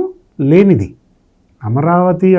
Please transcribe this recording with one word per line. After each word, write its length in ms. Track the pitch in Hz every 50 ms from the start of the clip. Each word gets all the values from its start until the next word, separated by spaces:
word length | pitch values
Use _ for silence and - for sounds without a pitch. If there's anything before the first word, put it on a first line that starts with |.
| 370 381 - - _ _ _ - 143 139
లేనిది. 380 | 147 185 202 196 180 117 92 90 - - _ _ _ _ _ _ _ _ _ _ _ _ -
అమరావతి 680 | 110 113 131 147 165 170 175 180 185 180 180 185 185 185